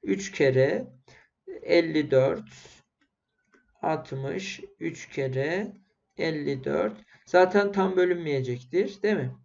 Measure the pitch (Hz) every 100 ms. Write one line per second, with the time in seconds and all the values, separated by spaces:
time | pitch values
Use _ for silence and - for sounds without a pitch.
0 | - 190 - - 139 127 135 208 - -
1 | _ - _ _ - 370 - 170 165 156
2 | 143 135 131 214 - - - - _ _
3 | _ _ _ _ _ _ _ _ - 160
4 | - 135 135 180 190 - - _ 165 160
5 | - - 135 131 139 180 214 - _ _
6 | _ - 170 156 143 139 139 147 208 214
7 | _ _ - 180 185 208 202 202 190 185
8 | 180 175 165 139 123 123 - 170 214 -
9 | 208 196 127 -